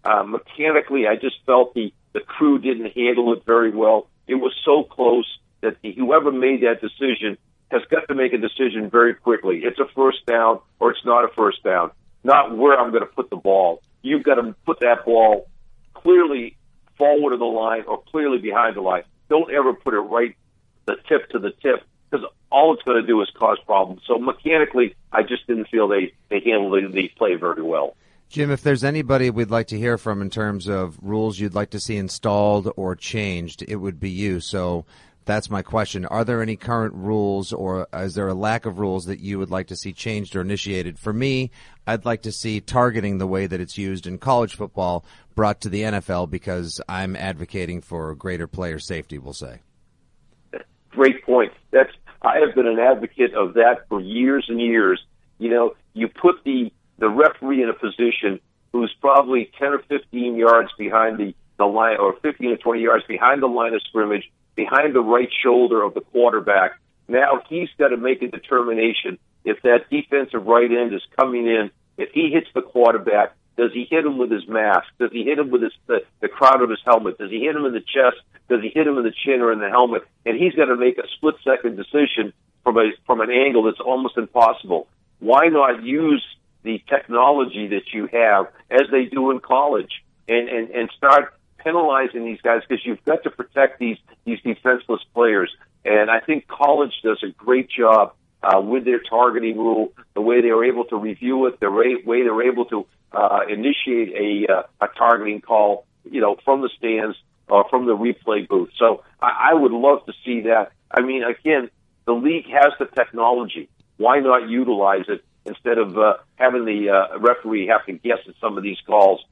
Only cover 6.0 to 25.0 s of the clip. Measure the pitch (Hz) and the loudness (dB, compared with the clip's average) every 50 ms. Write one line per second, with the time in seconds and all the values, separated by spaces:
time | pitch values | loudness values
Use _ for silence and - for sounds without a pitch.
6 | 127 117 147 160 143 147 135 127 127 131 135 120 120 117 117 - - 107 - - | 0 4 4 4 4 2 0 2 0 0 2 2 2 0 0 0 -6 -12 -8 -4
7 | 139 135 113 - 107 107 92 _ _ _ _ _ _ _ 127 120 - _ - 156 | -2 -2 -2 -2 -4 -8 -8 _ _ _ _ _ _ _ -4 -4 0 _ -2 -2
8 | 156 - 143 135 131 123 - 113 110 107 - - 131 123 - 110 107 98 117 120 | -2 -4 -2 -2 0 0 0 -2 -4 -6 -4 -2 -2 -2 -2 -4 -8 2 4 4
9 | 117 120 - _ _ 120 113 104 - 95 90 82 78 120 123 - 139 - _ 131 | 4 4 2 _ _ 0 0 0 0 -2 -2 -2 -2 -6 -2 -2 -6 -4 _ 2
10 | 135 135 131 - _ - 117 117 113 113 113 - _ _ _ _ - 120 113 - | 2 2 2 0 _ 0 0 4 4 4 2 0 _ _ _ _ 0 0 0 0
11 | - 127 120 120 120 110 - - 110 101 - - _ 95 92 90 85 76 - _ | 0 2 2 4 2 2 0 0 0 0 0 -2 _ -2 0 0 -2 -4 -6 _
12 | _ _ _ _ _ 123 139 147 - 113 117 110 127 143 139 131 120 117 113 117 | _ _ _ _ _ 4 4 4 4 0 -2 2 6 6 6 6 2 0 0 -2
13 | 127 - _ - 127 - 104 87 _ 98 98 98 92 87 85 - _ _ _ _ | -2 -2 _ -8 -8 -8 -8 -4 _ 2 2 4 2 2 0 -4 _ _ _ _
14 | - 127 151 147 127 147 135 120 120 113 104 _ _ - - - 123 120 117 117 | -4 -2 -2 0 2 2 2 2 0 -4 -10 _ _ -6 -4 0 2 2 2 2
15 | - 120 117 113 113 110 107 98 - - - - - - - _ _ - _ - | 2 2 4 6 6 6 4 2 -2 -14 -20 -20 -20 -20 -20 _ _ -20 _ -4
16 | _ 170 180 180 175 156 143 127 117 - - _ _ _ _ _ _ _ _ _ | _ 4 6 6 6 2 -2 -6 -8 -10 -14 _ _ _ _ _ _ _ _ _
17 | 143 147 147 147 147 143 123 120 120 117 113 110 110 113 113 113 104 113 110 - | 2 4 4 4 2 0 -2 -2 -2 -4 -2 -2 -2 -2 -2 -4 -4 -8 -8 -10
18 | _ _ - 156 147 143 127 117 98 107 101 113 117 113 98 101 95 92 92 87 | _ _ -4 -2 -2 0 -2 -2 -4 -2 0 0 0 0 -2 -4 -4 -2 -2 -4
19 | 87 _ _ _ _ _ 151 160 165 - 123 147 131 131 117 - _ 131 113 104 | -6 _ _ _ _ _ 0 0 0 0 0 0 0 0 -2 -2 _ -4 -2 -2
20 | 101 - 107 117 120 117 - _ _ _ _ _ _ _ _ _ _ - - - | -4 -2 -2 -2 -2 -2 -6 _ _ _ _ _ _ _ _ _ _ -8 -8 -8
21 | _ - 156 139 - _ - 113 98 101 - _ - 143 127 - _ _ _ _ | _ 0 0 0 0 _ -8 -6 -6 -6 -10 _ -2 -2 -2 -2 _ _ _ _
22 | _ _ - 131 104 - _ _ _ _ 131 139 151 165 156 156 - 131 123 117 | _ _ -6 -6 -6 -8 _ _ _ _ 4 4 6 4 4 0 -2 0 0 0
23 | 113 117 117 107 101 - _ - 110 107 104 - - - 107 98 95 95 92 92 | 2 2 2 2 0 -2 _ -2 0 0 0 -2 -2 0 0 0 0 -2 -6 -18
24 | _ - 123 113 123 131 131 - - 151 165 156 151 147 - 127 120 101 - - | _ -4 -2 -2 -2 -4 -6 -4 -2 0 2 2 2 2 2 0 0 0 -2 -16